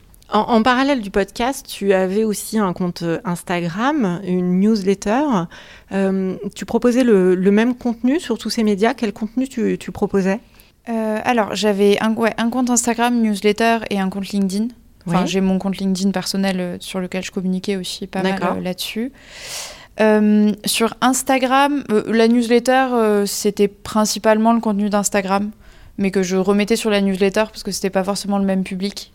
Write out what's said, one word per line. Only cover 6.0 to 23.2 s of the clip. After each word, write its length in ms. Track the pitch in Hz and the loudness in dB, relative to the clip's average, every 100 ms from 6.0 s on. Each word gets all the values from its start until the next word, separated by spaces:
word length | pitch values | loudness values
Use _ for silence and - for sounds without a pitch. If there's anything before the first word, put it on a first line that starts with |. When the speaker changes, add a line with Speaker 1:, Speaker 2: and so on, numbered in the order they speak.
| 190 190 190 180 208 | 0 0 -2 -4 -8
Speaker 1:
tu 120 | - 196 | -10 -4
proposais 400 | 233 247 247 240 | 0 2 4 4
le, 280 | 196 185 | 4 4
le 180 | 185 190 | 4 4
même 240 | 202 240 247 | 4 2 0
contenu 440 | 240 226 247 320 | -4 -2 0 0
sur 180 | - 214 | -2 -6
tous 120 | 220 | -4
ces 160 | 240 214 | -2 0
médias. 280 | 196 226 | 2 0
Quel 200 | 269 220 | 0 -4
contenu 340 | - 214 254 269 | -4 -6 -4 -4
tu, 300 | - 202 180 | -2 -2 -2
tu 140 | - | -6
proposais ? 480 | - 202 196 190 208 - - - _ - | -4 -2 0 0 -2 -6 -20 -20 _ -8
Speaker 2:
Euh, 300 | 226 220 214 | -4 -2 -2
alors, 320 | - 240 196 190 | -2 0 -2 0
j'avais 420 | 208 196 202 202 | 0 2 4 4
un, 120 | 220 220 | 2 0
ouais, 180 | 220 - | -2 0
un 120 | 233 | -2
compte 200 | 247 247 | 0 0
Instagram, 520 | 247 240 226 240 240 | 0 0 0 0 2
newsletter 580 | 220 202 208 208 226 226 220 | 0 2 0 2 2 0 -2
et 120 | 196 | -2
un 80 | 190 | -2
compte 180 | 190 190 | -4 -4
LinkedIn. 400 | 202 190 202 233 - - _ 170 | -2 -2 -2 -4 -8 -20 _ -2
Enfin, 160 | 180 | 0
Speaker 1:
Ouais. 60 | 185 | 0
Speaker 2:
j'ai 120 | 190 | 0
mon 200 | 190 190 | 2 0
compte 180 | 196 185 | -2 -2
LinkedIn 340 | 190 185 196 | -2 0 0
personnel, 480 | 190 - 190 196 185 | -2 -2 -2 -2 -2
euh, 180 | 180 185 | -4 -8
sur 180 | - 190 | -8 -6
lequel 240 | 180 190 | -6 -6
je 80 | 185 | -8
communiquais 460 | 196 185 185 202 196 | -4 -2 -2 -2 -4
aussi 280 | 175 - 196 | -6 -10 -8
pas 160 | 190 | -4
mal, 160 | 190 190 | -2 -2
Speaker 1:
D'accord. 200 | 180 190 | -2 -4
Speaker 2:
euh, 20 | |
là-dessus. 520 | 180 180 - 214 247 - - - - - - - - - | -6 -8 -8 -6 -8 -10 -20 -18 -14 -12 -14 -18 -10 0
Euh, 500 | 220 214 214 214 208 202 - | 4 4 4 4 4 0 -4
sur 280 | - 226 - | -2 -2 0
Instagram, 840 | 247 262 - 262 247 269 285 285 - | 0 0 0 0 2 2 2 0 0
euh, 140 | 214 - | -2 2
la 160 | 220 226 | 2 4
newsletter, 600 | 240 226 240 240 254 262 | 4 4 2 4 2 2
euh, 340 | 240 220 208 | 2 2 2